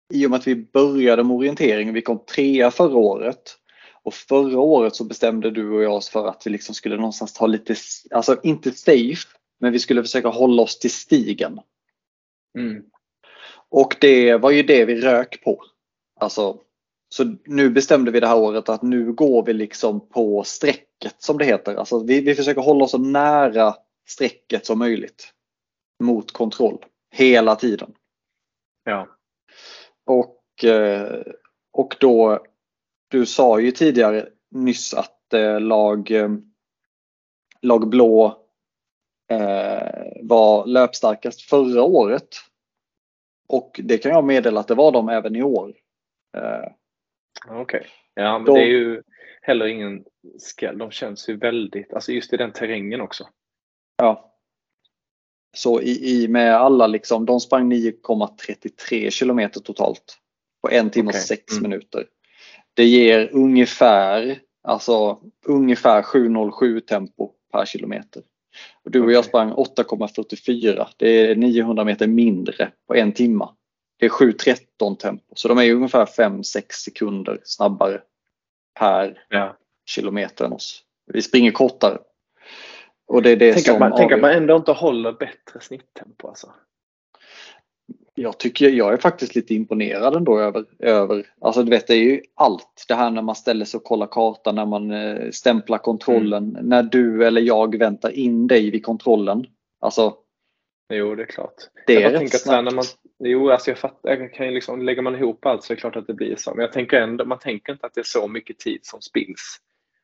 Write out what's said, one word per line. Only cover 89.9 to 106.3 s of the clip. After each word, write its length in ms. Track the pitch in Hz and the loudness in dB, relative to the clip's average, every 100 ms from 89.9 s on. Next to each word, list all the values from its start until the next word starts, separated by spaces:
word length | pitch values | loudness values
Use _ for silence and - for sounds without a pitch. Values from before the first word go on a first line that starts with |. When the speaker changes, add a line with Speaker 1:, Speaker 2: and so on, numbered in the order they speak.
| 98 120 156 | -2 -2 0
Speaker 1:
ändå 220 | 165 107 | 2 2
över, 260 | 104 101 107 _ | 0 -4 -10 _
över, 480 | 120 107 101 104 101 _ | 0 2 2 -2 -6 _
alltså 220 | - 113 | -2 0
du 80 | 117 | 2
vet, 160 | 117 - | 0 2
det 80 | |
är 100 | 113 | 2
ju 180 | 117 139 - | 4 2 -2
allt 500 | - 139 92 - _ - | 0 0 0 -10 _ -4
det 60 | |
här 160 | 120 120 | -2 -2
när 120 | 113 | -2
man 120 | 110 | -6
ställer 300 | 110 - 113 | -6 -4 -4
sig 140 | 104 113 | -6 -10
och 60 | |
kollar 220 | - 110 104 | -6 -4 -4
kartan, 480 | - 113 110 - | -2 -2 -2 -6
när 120 | 107 104 | -4 -4
man, 240 | 104 104 | -6 -6
eh, 400 | 104 107 107 120 | -8 -8 -8 -10
stämplar 480 | 113 127 113 104 110 | -4 0 0 -2 -4
kontrollen, 680 | - 110 - 120 104 104 104 | -4 -4 0 0 0 -4 -6
Speaker 2:
Mm. 180 | - 120 | -8 0
Speaker 1:
när 140 | 123 | 0
du 440 | 117 127 120 110 117 | 2 2 2 2 2
eller 140 | 117 | 2
jag 380 | 117 110 110 110 | 2 2 0 0
väntar 320 | 110 101 113 | -2 -2 -6
in 360 | 139 123 117 120 | -4 -2 0 2
dig 240 | 123 107 | 2 2
vid 140 | 107 | -4
kontrollen. 600 | 110 110 - 110 98 107 127 _ _ _ | -6 -4 0 0 0 -4 -6 _ _ _
Alltså, 360 | - - 110 - _ _ _ _ _ _ - | -4 0 -2 -2 _ _ _ _ _ _ -12
Speaker 2:
Jo, 220 | 107 104 | -8 -6
det 80 | 107 | -8
är 40 | 113 | -12
klart. 280 | - - - - _ - | -12 -14 -16 -20 _ 2
Speaker 1:
det 60 | |
Speaker 2:
Jag 100 | 113 | 4
Speaker 1:
är 40 | 104 | 4
Speaker 2:
bara 60 | |
Speaker 1:
rätt 60 | 147 | 2
Speaker 2:
tänker 160 | 139 123 | 0 -2
att 40 | |
så 100 | 131 | 0
här, 100 | 127 | 0
när 80 | 120 | 0
Speaker 1:
snabbt. 280 | 127 127 - _ - | -4 -6 -10 _ -10
Speaker 2:
man, 80 | 123 | -2
jo, 220 | 127 139 | 0 2
alltså 200 | 127 - | 2 0
jag 80 | 123 | -6
fattar, 320 | 135 - - | -8 -8 -6
jag 240 | 135 127 | -6 -6
kan 120 | - 131 | -10 -8
ju 60 | |
liksom, 300 | 127 - 123 | -8 -10 -8
lägger 200 | 127 123 | -6 -4
man 120 | 127 127 | -6 -4
ihop 300 | 127 110 139 | -4 -4 -4
allt 180 | 117 | -4
så 80 | - | -6
är 20 | 117 | -10
det 40 | |
klart 160 | 117 113 | -10 -10
att 100 | 104 | -10
det 80 | |
blir 220 | 107 107 | -8 -8